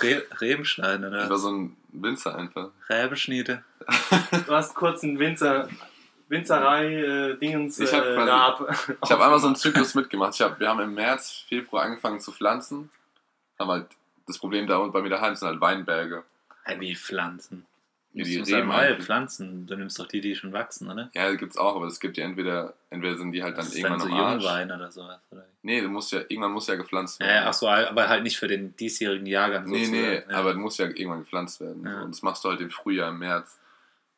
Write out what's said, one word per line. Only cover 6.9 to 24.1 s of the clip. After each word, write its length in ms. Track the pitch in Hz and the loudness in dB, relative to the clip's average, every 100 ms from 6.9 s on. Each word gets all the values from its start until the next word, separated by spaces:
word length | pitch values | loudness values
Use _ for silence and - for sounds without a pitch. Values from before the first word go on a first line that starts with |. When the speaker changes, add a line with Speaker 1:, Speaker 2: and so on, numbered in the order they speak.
Speaker 3:
äh, 440 | 156 147 139 139 131 | 0 0 0 -2 -2
Dingens, 420 | 151 156 147 - | -2 0 -2 0
Speaker 2:
Ich 140 | 135 | 2
hab 120 | 143 127 | 4 2
Speaker 3:
äh, 80 | 123 | 2
Speaker 2:
quasi, 140 | 120 | 4
Speaker 3:
Rab 440 | 127 127 - 139 - - 127 | 6 6 4 -2 -4 -4 -4
Speaker 2:
ich 80 | 127 | 4
hab 80 | 117 | 8
einmal 200 | 127 147 | 10 8
so 80 | 139 | 6
einen 80 | 131 | 4
Speaker 3:
aufgemacht. 20 | |
Speaker 2:
Zyklus 360 | 156 143 131 135 | 4 4 4 2
mitgemacht. 380 | 127 98 98 - | 0 0 0 4
Ich 60 | |
hab, 180 | 107 - | 2 4
wir 100 | 107 | 2
haben 100 | 110 | 2
im 140 | 104 | 0
März, 500 | 104 113 135 - - - | 0 0 0 -4 -12 -6
Februar 340 | 123 120 98 | -4 -2 0
angefangen 360 | 110 117 113 101 | 0 -2 -4 -4
zu 120 | - | -10
pflanzen. 580 | - 104 123 123 143 151 _ _ _ _ _ _ - | 0 0 0 -4 -12 -12 _ _ _ _ _ _ -6
Haben 100 | 95 | -2
halt 160 | 90 87 _ _ _ - | -2 -4 _ _ _ -14
das 120 | - | -10
Problem 280 | 95 101 101 | -2 -2 2
da 100 | 92 | 0
und 140 | 101 | 2
bei 80 | 95 | 0
mir 80 | 98 | 0
daheim 260 | 98 107 101 | 0 0 -2
sind 120 | 90 | -4
halt 120 | 82 | 2
Weinberge. 640 | 87 95 87 82 85 85 - _ _ - - | 2 2 -2 -2 -2 -8 -12 _ _ -16 -10
Speaker 1:
Hä, 120 | 104 | -8
wie 160 | 92 87 | -6 -8
Pflanzen? 680 | - 95 85 90 - 90 - _ _ _ _ | -6 -4 -4 -8 -16 -18 -18 _ _ _ _
Speaker 2:
Ja, 100 | - | -8
Speaker 1:
Du 60 | 87 | -4
Speaker 2:
die 100 | 87 | -2
Speaker 1:
musst 100 | 101 | 0
ja 60 | 104 | 0
Speaker 2:
Reben 120 | 98 | 2
Speaker 1:
neue 180 | 107 139 | 4 4
Speaker 2:
eigentlich. 180 | 117 - | 2 0
Speaker 1:
Pflanzen, 640 | 113 135 - 92 92 90 | -2 -2 -10 -12 -12 -10
du 80 | 98 | -10
nimmst 240 | 98 - | -8 -10
doch 80 | - | -6
die, 140 | 104 | -4
die 140 | 101 95 | -4 -6
schon 160 | 98 | -6
wachsen, 380 | 101 117 - 98 | -8 -8 -10 -10
oder? 200 | 98 120 | -10 -8
Speaker 2:
Ja, 160 | 87 95 | -2 0
die 80 | 98 | 0
gibt's 200 | 95 - | -4 0
auch, 180 | 98 98 | 0 0
aber 100 | 85 | -6
es 140 | - | -6
gibt 180 | 92 82 | -6 -4
ja 60 | 82 | -6
entweder, 480 | 92 90 87 82 - _ | -4 -2 -2 -4 -12 _
entweder 260 | 87 90 87 | -6 -4 -4
sind 160 | 90 | -4
die 120 | 87 | -4
halt 140 | 90 85 | -4 -6
dann 80 | 85 | -6
Speaker 1:
Das 80 | |
ist 40 | - | -2
Speaker 2:
irgendwann 200 | 92 85 | 0 0
Speaker 1:
dann 80 | |
so 40 | 90 | 0